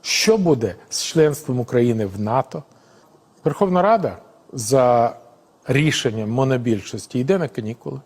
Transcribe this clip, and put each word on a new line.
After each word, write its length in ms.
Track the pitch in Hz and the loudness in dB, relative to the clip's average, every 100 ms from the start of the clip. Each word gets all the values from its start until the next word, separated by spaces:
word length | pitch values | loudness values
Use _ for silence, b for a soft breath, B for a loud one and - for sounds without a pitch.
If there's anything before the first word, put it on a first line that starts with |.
Що 360 | - - - 220 | -4 -2 2 2
буде 380 | 175 135 110 87 - | 2 2 0 -6 -10
з 140 | - | -8
членством 560 | - 165 151 147 - 123 | -4 2 2 2 -4 -4
України 460 | 117 127 120 113 101 | 0 2 2 2 -2
в 140 | 98 | -4
нато? 440 | 104 127 - - - b b b b _ _ _ | -2 -2 -2 -10 -14 b b b b _ _ _
Верховна 380 | 156 143 196 180 | -6 -2 0 2
Рада 360 | 196 226 147 90 - _ _ | 4 2 0 -8 -18 _ _
за 640 | 135 107 135 123 120 117 - - _ _ _ - | -10 0 4 4 4 2 -2 -20 _ _ _ -2
рішенням 600 | 131 151 - 131 110 107 | 0 2 0 -2 -4 -4
монобільшості 920 | 120 135 131 120 107 - 107 - 127 | 0 0 0 0 -2 -4 -14 -8 -6
йде 180 | 131 190 | 0 0
на 100 | 147 | -2
канікули. 540 | - 107 117 147 139 | -6 -8 -10 -12 -14